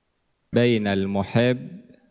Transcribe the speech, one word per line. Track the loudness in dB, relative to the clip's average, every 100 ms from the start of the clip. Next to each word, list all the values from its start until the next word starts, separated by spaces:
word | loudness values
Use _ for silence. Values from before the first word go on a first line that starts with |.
| _ _ _ _ -4
بين | 2 2 2 0
المحب | -2 -2 -2 0 2 2 0 -6 -18 -20 -20 _